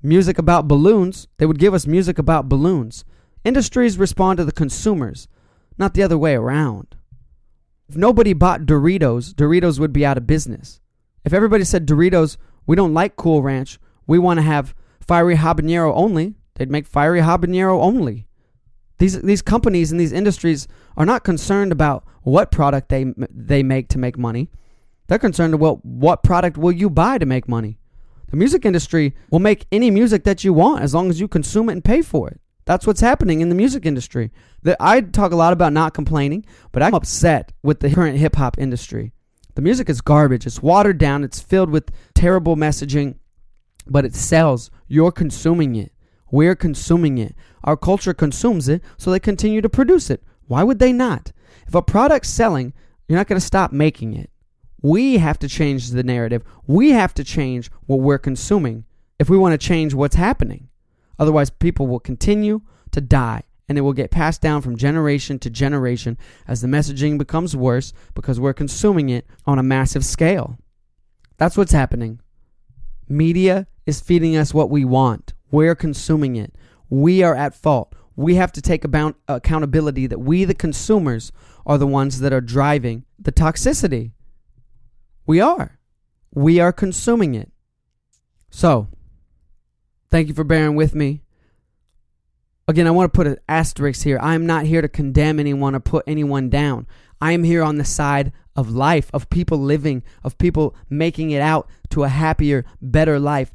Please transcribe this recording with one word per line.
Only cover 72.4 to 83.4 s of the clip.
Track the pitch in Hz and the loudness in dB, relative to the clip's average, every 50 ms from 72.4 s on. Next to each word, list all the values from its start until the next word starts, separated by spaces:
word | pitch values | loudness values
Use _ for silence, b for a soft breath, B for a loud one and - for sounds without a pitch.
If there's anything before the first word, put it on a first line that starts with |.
| _ _ _ _ _ _ _ - - - - - - | _ _ _ _ _ _ _ -16 -14 -14 -14 -14 -10
Media | - 139 151 160 165 170 185 185 190 185 190 190 - - - _ | -4 0 0 2 2 2 2 2 2 2 0 -2 -8 -16 -10 _
is | 151 147 - | -6 -6 -6
feeding | - - 175 170 165 160 160 | 0 0 2 2 2 2 2
us | 156 151 - - | 0 0 2 0
what | 156 135 - | 0 0 2
we | 147 143 131 | 0 0 2
want. | 123 127 131 131 120 107 - - - - - _ _ | 2 2 2 2 2 0 -4 -10 -16 -18 -18 _ _
We're | 143 151 156 165 165 | 2 2 4 4 2
consuming | - 170 156 139 - - - 156 151 143 131 123 | 0 -4 -6 -6 -6 -2 -2 0 0 0 -2 -4
it. | 110 101 - b b b b b b b - | -6 -8 -10 b b b b b b b -4
We | 135 135 151 170 185 185 | 0 2 2 4 4 4
are | 180 165 135 | 4 2 2
at | 131 147 139 - | 0 -4 -6 -6
fault. | - - 160 139 117 - - b b b b b | -2 0 0 0 0 -2 -6 b b b b b
We | - 143 170 175 | -4 0 2 2
have | 185 180 175 | 2 2 0
to | - 151 | -4 -6
take | - - 165 151 - | -2 -2 -2 -2 -2
about | 143 135 147 151 151 - - _ - | -2 -2 0 -2 -2 -4 -8 _ -8
accountability | 135 120 - - 156 156 143 139 139 160 151 147 131 131 131 | -8 -4 -2 -2 0 0 -2 0 0 0 0 -2 -2 -4 -6
that | 120 120 - | -6 -6 -6
we, | 127 139 170 185 190 | -2 0 0 2 2
the | 185 196 | 0 -2
consumers, | - - 160 139 - - - 214 202 160 135 117 113 - - b b b b b b b | -2 -4 -6 -6 -6 -2 0 0 2 2 0 -4 -6 -8 -14 b b b b b b b
are | - 147 | -2 0
the | 135 143 | 2 2
ones | 139 139 135 139 139 127 127 | 0 0 0 -2 -2 -4 -4
that | 135 139 | -2 -2
are | 135 127 | -2 -2
driving | 123 117 120 139 139 147 147 143 120 120 113 123 - _ _ _ | -2 -2 -2 0 0 0 0 0 -2 -6 -8 -10 -12 _ _ _
the | - - | -6 -2
toxicity. | - - | 0 2